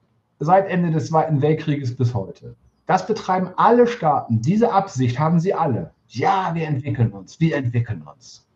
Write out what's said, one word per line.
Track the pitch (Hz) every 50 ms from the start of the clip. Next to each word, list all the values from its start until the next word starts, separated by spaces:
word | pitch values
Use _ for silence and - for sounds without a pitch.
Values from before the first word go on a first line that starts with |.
| _ _ _ _ _ _ _ -
seit | 147 156 214 226 196 175
Ende | 170 175 175 165
des | 160 156 -
Zweiten | - 160 156 - - 156 131
Weltkrieges | 147 151 151 151 - 156 143 139 131 117 120
bis | - 123 117 -
heute. | 98 95 87 - - - - - - _ _ _ _ _
Das | - 156 - -
betreiben | - 214 - - 196 185 185 180 - -
alle | 160 175 214 240 240 240
Staaten. | - - - 170 151 139 123 - - 113 110
Diese | 117 151 202 220 233 -
Absicht | 185 196 190 - - 127 127 120 120 -
haben | 156 160 175 165
sie | 165 196 -
alle. | 143 165 147 113 95 160 - - _ _ _
"Ja, | - - 151 - 190 190 190 170 165
wir | 170 156
entwickeln | 151 143 123 - 131 98 120 110 104
uns, | - 98 92 - - -
wir | 160 165 147
entwickeln | 143 131 117 120 120 117 - 98 80
uns." | 76 71 - _ - - - - _ _ _